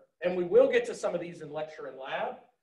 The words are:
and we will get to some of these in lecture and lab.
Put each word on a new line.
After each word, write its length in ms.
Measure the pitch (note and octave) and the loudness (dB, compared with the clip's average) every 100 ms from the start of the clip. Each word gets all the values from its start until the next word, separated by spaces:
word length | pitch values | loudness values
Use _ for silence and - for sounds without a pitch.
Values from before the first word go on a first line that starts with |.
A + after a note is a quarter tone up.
| _ _ | _ _
and 160 | F3 F3+ | -2 0
we 60 | |
will 240 | E3+ G#3+ C4+ | 4 6 6
get 180 | A#3+ A3 | 4 0
to 80 | |
some 220 | G3+ G3+ F3 | -2 -4 -4
of 60 | |
these 200 | E3+ D3+ | -6 -12
in 100 | D#3 | -10
lecture 360 | D3+ D#3 - C#3 | -8 -8 -8 -14
and 100 | C3 | -12
lab. 400 | C3+ E3 G#3+ - - _ | -8 -6 -6 -8 -16 _